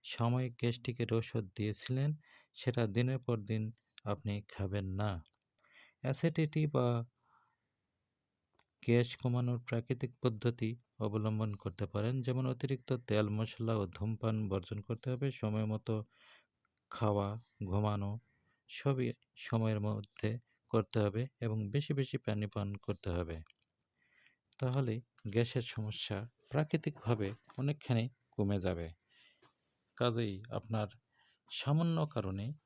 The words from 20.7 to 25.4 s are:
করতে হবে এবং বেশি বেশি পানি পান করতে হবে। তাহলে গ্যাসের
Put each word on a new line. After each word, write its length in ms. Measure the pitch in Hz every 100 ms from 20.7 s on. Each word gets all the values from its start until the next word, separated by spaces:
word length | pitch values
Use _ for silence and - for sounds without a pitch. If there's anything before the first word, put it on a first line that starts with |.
করতে 280 | 117 101 113
হবে 280 | 104 104 127 _
এবং 280 | 117 110 104
বেশি 240 | 135 -
বেশি 240 | 143 131 -
পানি 300 | - 107 104
পান 280 | 107 101 101 -
করতে 240 | 98 98
হবে। 320 | 85 82 82 80 _ _ _ - _ _ _ - _ _ -
তাহলে 420 | 127 131 127 113 - _ 110
গ্যাসের 360 | 107